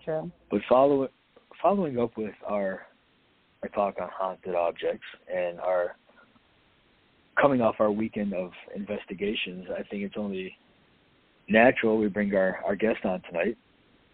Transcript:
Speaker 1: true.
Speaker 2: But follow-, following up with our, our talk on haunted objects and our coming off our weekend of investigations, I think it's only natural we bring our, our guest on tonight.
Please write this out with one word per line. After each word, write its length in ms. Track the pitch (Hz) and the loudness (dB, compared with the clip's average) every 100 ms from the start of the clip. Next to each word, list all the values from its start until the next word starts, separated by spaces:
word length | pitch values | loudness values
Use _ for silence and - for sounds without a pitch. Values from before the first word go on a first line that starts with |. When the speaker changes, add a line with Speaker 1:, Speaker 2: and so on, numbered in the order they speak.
Speaker 1:
true. 260 | - 156 170 - _ | -4 -6 -6 -14 _
Speaker 2:
But 100 | 104 - | -4 4
follow-, 400 | 123 143 139 131 - _ _ _ - | 6 6 4 0 -8 _ _ _ -2
following 380 | 165 202 165 120 | 0 2 0 -2
up 180 | 120 113 | -2 -4
with 180 | 107 - - | -10 -10 -6
our, 360 | 104 98 92 - _ _ _ _ _ _ _ | -2 -2 -6 -14 _ _ _ _ _ _ _
our 60 | 101 | -8
talk 260 | - 101 95 | -2 -2 -2
on 80 | 90 | -8
haunted 420 | - 95 90 92 | -4 -6 -6 -4
objects 500 | 87 85 80 82 101 - - - | 0 0 -2 -6 -6 -12 -20 -8
and 280 | 90 87 87 | -4 -4 -4
our 340 | 90 90 87 - _ _ _ _ _ _ _ _ _ _ _ _ _ - | -2 0 -2 -6 _ _ _ _ _ _ _ _ _ _ _ _ _ 2
coming 200 | 143 127 | 4 6
off 160 | 110 - | 2 2
our 120 | 107 | 2
weekend 440 | 104 110 107 101 | 2 -2 -4 -4
of 160 | 92 90 - - | -4 -6 -10 -14
investigations, 920 | 98 101 104 - 92 101 117 92 90 92 | -12 -8 -8 -8 -4 -4 -4 -6 -10 -10
I 120 | 85 | -10
think 180 | - 101 | -8 -8
it's 140 | 101 107 | -6 -6
only 400 | 101 95 92 - _ _ _ _ _ _ _ _ - | -6 -6 -10 -14 _ _ _ _ _ _ _ _ 4
natural 500 | 110 123 123 113 110 | 8 8 6 2 2
we 100 | 107 | 2
bring 260 | 98 101 | 0 2
our, 260 | 98 95 - - | 2 2 0 -4
our 80 | 98 | 0
guest 280 | 110 113 | 0 0
on 180 | 101 92 | -2 -4
tonight. 340 | - 85 98 117 _ _ _ _ _ | -4 -2 -2 -2 _ _ _ _ _